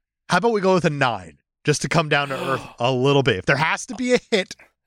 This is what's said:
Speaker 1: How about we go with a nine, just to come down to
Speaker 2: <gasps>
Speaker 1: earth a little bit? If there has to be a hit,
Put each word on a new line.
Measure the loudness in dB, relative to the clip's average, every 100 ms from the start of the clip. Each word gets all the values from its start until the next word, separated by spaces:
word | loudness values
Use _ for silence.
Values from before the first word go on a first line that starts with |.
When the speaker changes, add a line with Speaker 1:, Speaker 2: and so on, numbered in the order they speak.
| _ _ -2
Speaker 1:
How | 0
about | 2
we | 0
go | 2
with | 2
a | 0
nine, | 0 -2 -2 -8 -20 _ _
just | -2 -2
to | 0
come | -2 0
down | 0 0
to |
Speaker 2:
<gasps> | -4 -4
Speaker 1:
earth | -4 -6 -4
a | 0
little | 2 4 4
bit? | 2 0
If | 0
there | 0
has | 0 -2 -6
to |
be | -6 0
a | 0 0
hit, | -2 -4 -10 _ _